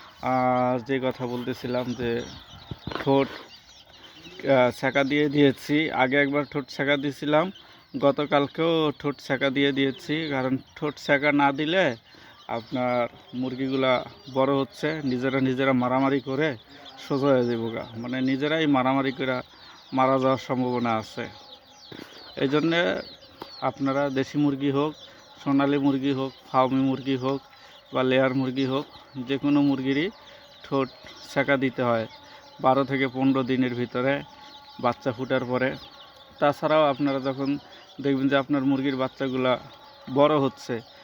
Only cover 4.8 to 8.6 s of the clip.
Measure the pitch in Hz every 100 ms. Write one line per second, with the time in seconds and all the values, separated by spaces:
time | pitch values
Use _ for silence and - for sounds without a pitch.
4.8 | 135 139 135 147 147 147 139 127 - 147
5.8 | 160 - 131 143 139 147 135 147 131 -
6.8 | 139 143 143 131 147 151 185 - - -
7.8 | - 131 139 139 147 147 139 -